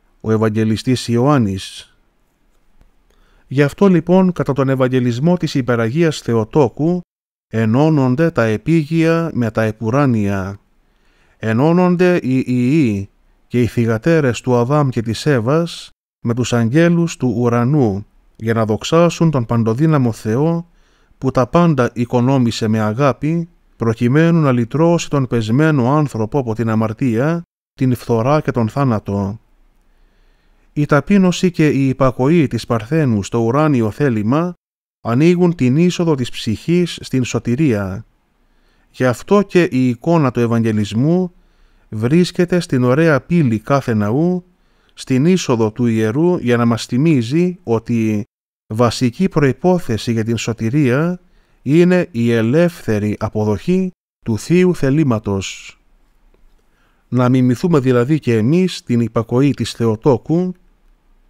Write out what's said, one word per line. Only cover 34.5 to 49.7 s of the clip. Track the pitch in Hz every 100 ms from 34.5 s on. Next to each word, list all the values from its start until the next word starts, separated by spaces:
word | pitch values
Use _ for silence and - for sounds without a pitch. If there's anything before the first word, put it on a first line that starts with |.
| 180 _ _ _ _ 113
ανοίγουν | 117 165 175 180 170
την | 123 139
είσοδο | 180 170 170 139
της | 123
ψυχής | - - 104 - 175 170 -
στην | - 131
σωτηρία. | 120 117 120 120 156 107 95 98 - _ _ _ _ _ _ _ _
Γι' | - 127
αυτό | 117 - 202
και | 202 180 170
η | 127 127
εικόνα | 117 - 170 135
του | 120
Ευαγγελισμού | 117 117 113 107 101 107 143 180 180 - _ _ _ _ _
βρίσκεται | 107 120 165 175 - 175 180
στην | - 131
ωραία | 123 135 165 139
πύλη | - 170 135 110
κάθε | - 143 -
ναού, | 107 104 127 170 180 180 _ _ _ _
στην | - - 127 160
είσοδο | 185 - 120 110
του | 107 120
ιερού, | 110 110 127 175 180
για | 120 120
να | 117
μας | 113 -
θυμίζει | 127 165 143 113 156 180 180
ότι | - 113 113 117 110 107 98 _ _ _ -
βασική | 110 120 - 127 - 185
προϋπόθεση | 160 143 - 180